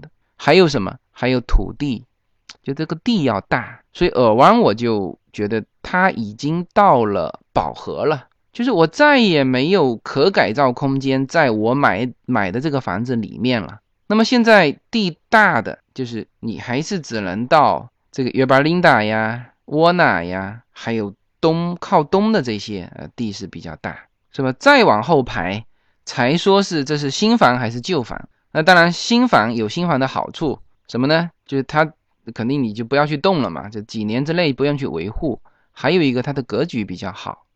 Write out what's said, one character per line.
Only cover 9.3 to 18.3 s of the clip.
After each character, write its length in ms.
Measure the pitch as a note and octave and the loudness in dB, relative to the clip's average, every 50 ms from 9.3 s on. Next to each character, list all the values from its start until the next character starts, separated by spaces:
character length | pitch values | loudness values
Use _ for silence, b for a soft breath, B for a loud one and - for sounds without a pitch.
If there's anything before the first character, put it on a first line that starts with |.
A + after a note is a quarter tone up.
| E3 D3 C3+ | 4 2 2
没 260 | C3 B2+ B2+ C3+ E3 | 2 2 0 2 2
有 260 | G3 F#3+ D3 C3 A#2 | 2 2 2 2 0
可 340 | A2 _ - - C3 D3 G3 | -4 _ -6 0 2 2 2
改 200 | G3 G#3+ B2 F#2+ | 2 2 0 0
造 220 | A2 C#3+ C#3+ B2+ A#2+ | 2 0 0 0 0
空 260 | - C#3+ C3+ C3+ C3+ | -2 -2 -2 -2 -2
间 280 | C3+ C3+ C3+ C3 C3+ | -2 0 0 0 -2
在 240 | C3 - E3+ D3+ B2+ | -2 0 0 2 2
我 240 | A2 G#2+ G#2+ A2+ B2+ | 0 0 0 0 0
买， 360 | C#3+ C#3 A#2 F#2 F#2+ B2 B2 A2+ _ _ | 2 2 0 0 0 -4 -6 -8 _ _
买 260 | - B2+ A2 G2 F2+ | -4 -2 -2 -2 -2
的 80 | F2+ B2 | -4 -4
这 120 | C#3 E3 | -4 -2
个 100 | C#3 C3+ | -4 -4
房 240 | - - F2+ G2+ A#2+ | -4 -4 -4 -4 -4
子 100 | B2+ B2+ | -4 -4
里 220 | A#2 G#2 - - | -4 -4 -6 -8
面 240 | - G#2 B2+ B2+ A2+ | -4 -2 -2 -2 -2
了。 200 | F2 - G#2+ - _ _ _ _ _ | -4 -8 -14 -20 _ _ _ _ _
那 80 | _ G#3 | _ 0
么 100 | A3 A3+ | 0 2
现 180 | - B3+ B3 A3+ | 2 2 2 6
在 360 | A3+ A3 G3+ E3+ C#3+ B2 - _ _ | 6 6 6 6 4 0 -4 _ _
地 280 | - A3+ G3+ F3 D#3 - _ _ | -2 -2 -2 -2 -4 -8 _ _
大 320 | - A3 G#3 F#3 D#3+ A#2 | 4 4 4 4 2 0
的， 180 | G2 - - - _ _ _ | -2 -4 -10 -12 _ _ _
就 120 | - C3 | -10 -8
是 220 | A#2 A#2 A2 - - _ _ | -8 -8 -10 -10 -12 _ _
你 200 | - A#2 F#2+ C#2+ | -10 -10 -10 -8
还 220 | - - A#2 C3+ | -8 -6 -4 -4
是 180 | E3 - G#3 F3+ | -4 -4 -6 -8
只 220 | C#3+ - A#2+ A2 | -8 -6 -8 -6
能 240 | G2+ F#2 F2+ G#2+ A#2+ | -4 -4 -4 -6 0
到 460 | B2+ E3 D#3 C3+ A2 F2+ C2 A#2 - _ _ _ _ | 2 4 4 4 2 0 -2 -6 -14 _ _ _ _
这 120 | - - C3 | -8 -6 -6
个 60 | A#2+ | -2